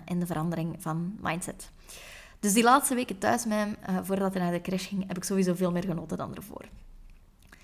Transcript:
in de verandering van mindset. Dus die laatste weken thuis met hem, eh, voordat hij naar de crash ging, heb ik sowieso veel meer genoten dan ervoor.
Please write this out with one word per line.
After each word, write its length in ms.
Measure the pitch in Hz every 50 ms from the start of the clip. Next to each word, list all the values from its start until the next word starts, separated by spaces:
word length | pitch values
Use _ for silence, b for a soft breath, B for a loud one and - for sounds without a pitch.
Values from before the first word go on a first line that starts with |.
| -
in 140 | - 180 175
de 60 | 175
verandering 500 | 170 165 156 156 175 165 160 165 170 - -
van 380 | - 160 160 165 170 180 214 -
mindset. 500 | - 175 160 180 - - - - - - - B B B B B B B B B B B B B
Dus 120 | - 208 196
die 100 | 240 220
laatste 320 | 240 262 285 277 - 262
weken 220 | 240 254 - 196
thuis 280 | 190 - 214 233 233 -
met 120 | 220 214
hem, 180 | 214 208 208 214 -
eh, 160 | - - 185 185
voordat 320 | 180 180 190 190 196 190 190
hij 100 | 185 180
naar 80 | 175
de 100 | 175 175
crash 260 | 175 185 190 185 -
ging, 200 | - 202 190 190
heb 100 | 190 185
ik 60 | 180 -
sowieso 300 | - 196 190 190 180 175
veel 180 | 175 185 175
meer 120 | 175 175 170
genoten 340 | 190 165 170 160 160 175
dan 180 | - 131 - -
ervoor. 300 | - - - - - - - - - - - - - - - - - - - - - - - B B